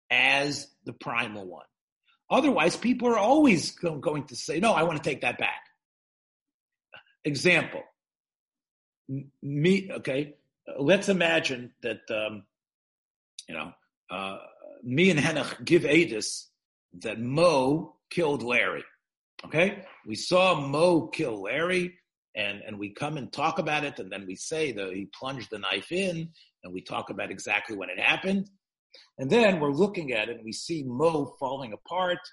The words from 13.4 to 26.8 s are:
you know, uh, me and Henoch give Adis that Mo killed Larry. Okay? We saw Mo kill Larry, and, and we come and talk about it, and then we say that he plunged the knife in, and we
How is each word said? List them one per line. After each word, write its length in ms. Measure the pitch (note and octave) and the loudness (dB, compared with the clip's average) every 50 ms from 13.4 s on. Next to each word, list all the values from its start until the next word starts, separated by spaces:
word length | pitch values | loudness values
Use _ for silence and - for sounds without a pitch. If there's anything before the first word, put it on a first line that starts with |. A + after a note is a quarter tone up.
| - - | -16 -12
you 80 | E2 | -10
know, 160 | D#2+ D2+ - - _ _ _ _ _ _ - | -10 -10 -10 -12 _ _ _ _ _ _ -12
uh, 280 | F2+ F#2+ G2 F#2+ G2 - - - - _ - - - - - | -8 -8 -8 -8 -8 -12 -14 -18 -20 _ -20 -20 -20 -14 -8
me 280 | B2 B2 C#3+ F3+ F#3+ | -4 2 4 6 6
and 80 | F3 D3 | 6 4
Henoch 440 | C3 E3 D#3+ D3 - - - - B2 | 2 0 0 -2 -4 -4 -8 -8 -2
give 200 | - D#3 E3+ C3 | 4 4 4 4
Adis 640 | C#3+ D3 E3 F3 B2 A2+ G#2+ G#2 - - - - _ _ _ _ _ _ _ _ _ - E2+ | 6 4 4 4 2 0 -6 -6 -6 -8 -10 -12 _ _ _ _ _ _ _ _ _ -18 -10
that 180 | - A2+ G#2 A2 | -8 -8 -6 -6
Mo 760 | A#2 B2 C3+ D3+ F3 F3+ D#3+ C3+ B2+ C3 D3 D#3+ D#3 - - _ _ - | -4 -2 2 4 6 6 6 6 4 4 2 2 0 -4 -14 _ _ -8
killed 340 | - E3+ E3+ D3 C#3+ B2+ A2+ | -2 0 0 2 0 0 0
Larry. 400 | A#2+ A#2+ A#2+ G#2 F#2+ E2+ C#2+ C#2+ - _ _ _ _ _ _ _ _ _ - - | 0 2 2 2 2 -2 -4 -8 -12 _ _ _ _ _ _ _ _ _ -16 -12
Okay? 380 | F2 - D3+ F3 G3 G3+ G3+ - - - - - - | -2 2 2 2 2 2 -4 -14 -18 -20 -18 -12 -10
We 80 | A2 | -8
saw 440 | - - - E3+ F3+ F#3 F#3+ F3 D3+ | -6 -2 2 4 4 6 6 4 2
Mo 480 | C#3+ C#3 C#3+ D3+ E3 F3+ F3 D#3+ - D#3+ | 0 -2 0 4 4 6 6 4 2 0
kill 340 | - - D#3+ C3+ A2+ G#2 | -4 -4 -4 -4 -4 -6
Larry, 540 | F#2+ G2 A#2+ D3 E3 F3+ F#3 F#3 F3+ F3 F3 _ _ _ _ _ _ _ - | -6 -4 -2 -2 0 0 0 0 -2 -2 -6 _ _ _ _ _ _ _ -6
and, 260 | - G#2 G#2 G2+ G2+ - | -4 -4 -4 -4 -8 -10
and 140 | - G#2+ G2+ | -12 -10 -8
we 100 | G#2 G2+ G2+ | -8 -8 -8
come 240 | - D3 D3 D#3 C3+ | -6 -6 -6 -6 -6
and 140 | A#2+ G2 | -8 -8
talk 280 | - C#3 C#3+ D#3+ D#3 - | -6 -2 -2 0 0 0
about 240 | E3+ D#3 D3+ D3+ D3 | -2 0 0 -2 -2
it, 160 | C#3+ C#3 - | -4 -8 -8
and 120 | G#2+ F#2 | -12 -10
then 140 | G2+ G2 G2 F#2 | -10 -10 -10 -10
we 80 | F#2+ | -10
say 360 | G2 - - D#3+ D#3 D#3+ C#3+ A2+ | -10 -8 -6 -4 -2 -2 -2 -2
that 200 | G2+ G2 F#2+ F#2 | -4 -6 -6 -6
he 140 | G2 G2+ F#2 - - | -8 -10 -10 -12 -10
plunged 320 | A#2+ C3 C#3 C3 A2 - | -8 -8 -8 -8 -10 -10
the 80 | A2 G#2 | -10 -8
knife 320 | G2+ F#2+ F#2+ G2+ G2 - | -4 -2 -2 -4 -4 -4
in, 380 | D#3+ F3+ G3 F#3+ E3+ E3 E3 E3 - - - _ _ _ - | -4 -2 -2 -2 -2 -4 -6 -8 -12 -18 -20 _ _ _ -16
and 100 | F#2 F2+ | -12 -12
we 80 | F#2 | -12